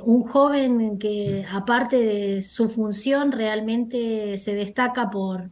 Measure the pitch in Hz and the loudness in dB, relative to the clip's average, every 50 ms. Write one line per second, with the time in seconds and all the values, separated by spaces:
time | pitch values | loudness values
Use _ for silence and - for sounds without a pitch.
0 | - 226 226 247 233 233 - 277 277 285 285 277 269 254 247 233 220 214 208 196 | 2 4 4 4 4 4 4 4 6 6 4 4 2 2 2 2 2 0 -2 -2
1 | 214 208 208 208 202 202 196 196 196 196 190 196 196 - 233 254 262 - 269 254 | -2 -2 -2 -2 -2 -2 -2 -2 -4 -4 -6 -4 0 0 2 2 2 2 2 2
2 | 233 220 208 208 202 196 196 196 190 - - - 226 220 226 240 214 208 202 208 | 2 2 0 0 -2 -2 -2 -4 -4 -4 -2 0 0 0 0 -2 -2 -2 -2 -2
3 | - 269 277 285 285 285 240 220 220 214 214 214 220 220 226 240 240 233 - 240 | 0 0 2 2 2 0 0 0 0 -2 -2 -2 -2 -2 -2 -2 -2 -2 -4 -4
4 | 233 226 220 214 208 202 202 196 - 214 202 202 202 196 - - 247 247 247 254 | -2 -2 -2 -2 -4 -4 -6 -6 -4 -4 -2 -2 -4 -4 -2 -2 -2 0 0 -2
5 | 233 190 208 196 190 190 185 180 180 - | -4 -2 -2 -4 -4 -4 -4 -6 -8 -10